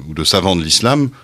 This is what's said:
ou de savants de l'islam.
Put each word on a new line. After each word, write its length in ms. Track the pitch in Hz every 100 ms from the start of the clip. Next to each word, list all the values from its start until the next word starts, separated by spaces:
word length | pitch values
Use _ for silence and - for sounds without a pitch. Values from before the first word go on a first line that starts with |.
| 71
ou 60 |
de 100 | 78
savants 320 | 78 101 92 90
de 60 |
l'islam. 480 | 78 - 117 143 139 -